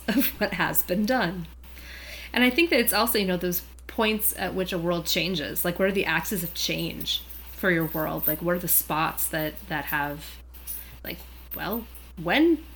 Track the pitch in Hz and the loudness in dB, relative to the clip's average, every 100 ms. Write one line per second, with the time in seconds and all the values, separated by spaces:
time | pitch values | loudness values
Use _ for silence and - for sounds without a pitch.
0 | - 220 - - 202 180 160 156 - 185 | 2 2 2 0 -2 0 0 0 0 0
1 | 208 254 175 185 165 - - - - - | 2 2 0 -2 -8 -14 -18 -18 -16 -16
2 | - - - 233 247 247 339 233 233 190 | -14 -14 -2 4 6 6 6 6 6 4
3 | 233 220 190 180 180 175 - - - - | 4 4 4 2 2 -2 -4 -14 -6 2
4 | 214 214 - - 185 185 185 185 170 170 | 2 4 0 0 -2 -2 -2 0 0 0
5 | 160 180 160 196 101 - 180 180 196 202 | 0 0 0 -2 -2 -2 -2 2 2 2
6 | - 160 - 196 170 - - 160 165 - | 2 0 0 -4 -4 -4 -4 -2 -4 -4
7 | 165 - - - - - 196 170 156 160 | -4 -4 -6 -16 -16 -2 2 2 2 -2
8 | 156 160 156 156 170 180 180 - - 151 | -2 -2 -2 -2 0 0 2 2 2 0
9 | 160 - - 160 156 - - 151 143 151 | 0 -2 -4 -2 -4 -6 -6 -6 -2 -2
10 | 143 147 - - - - - - - - | -2 -6 -12 -16 -18 -16 -12 -12 -12 -14
11 | - - - - - - 160 233 220 - | -12 -12 -14 -18 -14 -8 -6 -6 -8 -16
12 | - - 165 233 330 311 - | -16 -6 2 6 6 4 0